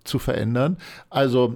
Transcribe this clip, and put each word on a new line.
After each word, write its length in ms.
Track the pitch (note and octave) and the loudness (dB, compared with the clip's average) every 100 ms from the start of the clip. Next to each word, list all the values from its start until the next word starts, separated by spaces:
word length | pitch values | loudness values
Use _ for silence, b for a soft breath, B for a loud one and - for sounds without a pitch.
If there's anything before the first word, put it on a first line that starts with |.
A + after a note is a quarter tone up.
zu 160 | - C#3 | -6 -4
verändern. 580 | - - A2 A#2+ C#3+ F3+ B B B | -2 -2 0 0 0 -2 B B B
Also 380 | - C3+ B2 B2 | 0 2 4 2